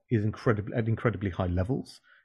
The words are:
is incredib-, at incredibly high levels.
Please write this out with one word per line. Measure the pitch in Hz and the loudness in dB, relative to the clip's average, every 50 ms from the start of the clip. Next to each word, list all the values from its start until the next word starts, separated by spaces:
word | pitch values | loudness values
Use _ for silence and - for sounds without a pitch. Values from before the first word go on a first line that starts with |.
| _ - | _ 0
is | 123 107 104 | 0 2 2
incredib-, | 107 - - - 131 107 101 98 123 123 | 0 -2 0 2 2 2 2 0 -2 -2
at | 123 110 113 | -2 0 0
incredibly | 113 - - 117 98 95 104 98 | 0 2 2 0 0 0 -2 -2
high | - - 95 | -2 0 0
levels. | 90 87 90 92 110 139 185 - - - - _ _ - - | 0 2 0 0 0 -2 -4 -4 -8 -14 -20 _ _ -20 -20